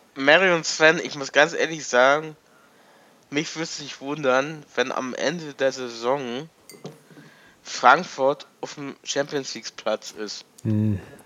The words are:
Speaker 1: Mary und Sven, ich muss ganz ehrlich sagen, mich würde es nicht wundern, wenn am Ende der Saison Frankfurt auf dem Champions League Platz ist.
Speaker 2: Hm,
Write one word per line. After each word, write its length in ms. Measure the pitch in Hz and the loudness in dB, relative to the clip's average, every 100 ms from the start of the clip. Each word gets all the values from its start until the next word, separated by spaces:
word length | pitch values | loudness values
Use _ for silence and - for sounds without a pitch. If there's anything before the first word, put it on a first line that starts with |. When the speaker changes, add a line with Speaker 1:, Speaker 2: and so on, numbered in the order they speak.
| _ | _
Speaker 1:
Mary 380 | - 135 165 190 | 0 6 6 6
und 120 | 170 | 2
Sven, 360 | 151 - 156 165 | 0 4 4 4
ich 140 | 131 147 | 0 -8
muss 160 | 135 | 0
ganz 200 | 139 156 | 4 4
ehrlich 300 | - 147 160 | 2 -2 -4
sagen, 520 | 135 123 131 147 156 151 _ _ _ _ _ _ _ _ - | 0 4 6 4 -2 -14 _ _ _ _ _ _ _ _ -8
mich 260 | 143 156 160 | -6 -4 -6
würde 80 | |
es 160 | 165 - | -10 -10
nicht 200 | 143 - | -14 -12
wundern, 640 | 135 151 139 127 143 156 131 - | -10 -4 2 2 0 -8 -8 -4
wenn 160 | 127 | -4
am 200 | - 127 | -4 -6
Ende 380 | - - 175 151 | -4 -4 -4 -8
der 180 | 135 135 | -2 -2
Saison 760 | 131 123 117 120 143 127 123 160 _ - - - - - - - - - _ | -2 -10 -6 -2 -2 -4 -8 -10 _ -20 -18 -18 -18 -20 -20 -20 -20 -20 _
Frankfurt 840 | - - 123 147 185 - 135 147 - _ | -14 2 6 6 4 0 0 0 -6 _
auf 140 | - | -14
dem 220 | - 139 - | -12 -14 -14
Champions 500 | - 139 143 147 131 | -8 -4 -4 -6 -8
League 200 | 117 - - | -12 -14 -8
Platz 360 | 110 107 - | -4 -4 -6
ist. 320 | 101 104 - - _ | -12 -10 -12 -16 _
Speaker 2:
Hm, 380 | 113 107 107 95 - - | -2 0 0 -2 -6 -20